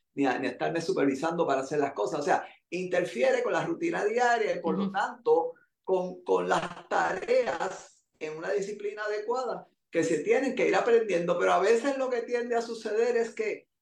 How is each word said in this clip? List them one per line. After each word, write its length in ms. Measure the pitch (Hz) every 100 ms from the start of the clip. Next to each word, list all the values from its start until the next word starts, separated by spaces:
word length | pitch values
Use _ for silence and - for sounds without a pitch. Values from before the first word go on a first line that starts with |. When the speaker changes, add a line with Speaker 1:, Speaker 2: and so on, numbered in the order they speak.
| _
Speaker 1:
ni 120 | - 139
a, 120 | 123
ni 100 | 127
a 20 |
estarme 320 | - 156 165
supervisando 640 | - 180 143 139 165 170 120
para 160 | 135
hacer 160 | 135 147
las 140 | 139
cosas. 260 | - 202 151
O 20 |
sea, 220 | 147 151 - - _
interfiere 760 | 175 185 185 - 233 262 254
con 120 | 226
la 100 | 170
rutina 400 | 160 165 170 175
diaria 500 | 208 233 240 233 196
y 60 | 175
por 160 | - 185
lo 80 |
Speaker 2:
Ujú. 80 | 196
Speaker 1:
tanto 600 | 190 240 - 160 156 - - _ _
con, 400 | - 185 180 180
con 240 | - 185 180
las 400 | 180 170 - -
tareas 1160 | 185 160 190 - 254 226 175 190 - - _ _ _
en 180 | 156 156
una 140 | 180
disciplina 500 | 202 196 208 208 208
adecuada 640 | 214 208 214 254 247 175 - _ _
que 140 | 170
se 140 | 160 160
tienen 360 | 190 240 277
que 140 | 208 160
ir 60 | 185
aprendiendo. 640 | 220 226 214 175 175 175
Pero 140 | 185
a 60 | 180
veces 360 | 196 233 277 269
lo 140 | 254
que 120 | 247
tiende 320 | 233 240 240 233
a 40 |
suceder 560 | 226 226 214 214 240 233
es 140 | 226
que 340 | - 214 - - _